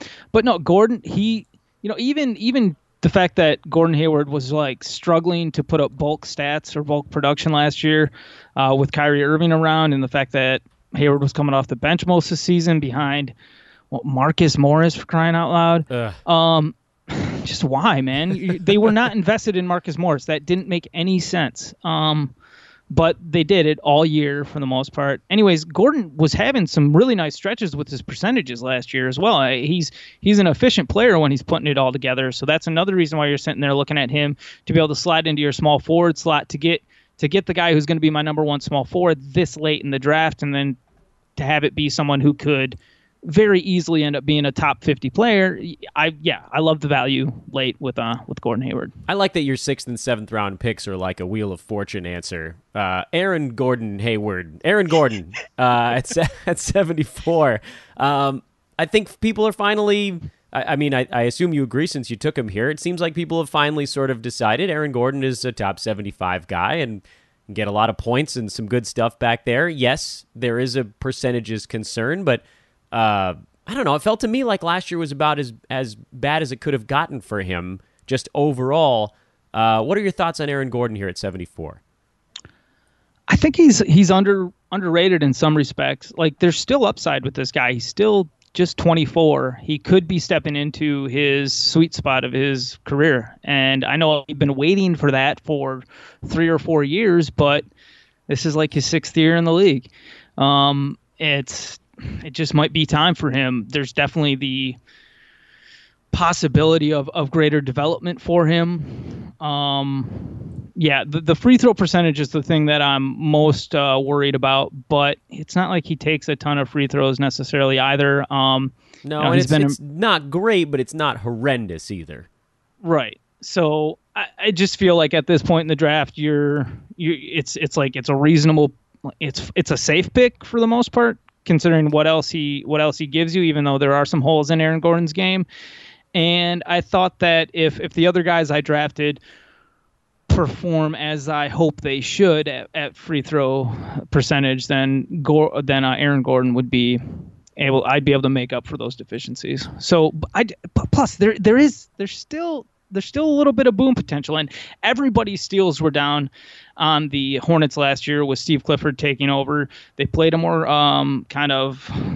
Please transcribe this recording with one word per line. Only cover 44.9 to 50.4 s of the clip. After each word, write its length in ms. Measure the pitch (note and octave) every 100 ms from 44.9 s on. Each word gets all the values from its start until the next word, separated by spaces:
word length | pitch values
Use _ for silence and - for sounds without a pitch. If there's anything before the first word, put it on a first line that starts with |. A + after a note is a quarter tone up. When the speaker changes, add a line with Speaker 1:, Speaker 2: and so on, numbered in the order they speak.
| C#3 C3
Speaker 1:
player. 500 | G3 A#3 G3+ F#3 E3 E3+ - - D3
I, 200 | D#3+ D3+
yeah, 220 | D#3 G#2 -
I 80 | C#3+
love 220 | D#3+ D#3
the 60 | D3
value 460 | C#3 C3 C3 C3 A2 -
late 240 | C3+ C3 -
with, 180 | C3+ A#2+
uh, 200 | A#2 A#2 -
with 120 | -
Gordon 240 | A#2 A#2
Hayward. 280 | B2+ G#2+ - - -
Speaker 2:
I 40 |
like 200 | G3 F#3+
that 80 | F3
your 160 | C#3 C3
sixth 300 | - C3+ -
and 120 | A#2
seventh 320 | C3 A2+ G#2
round 280 | A2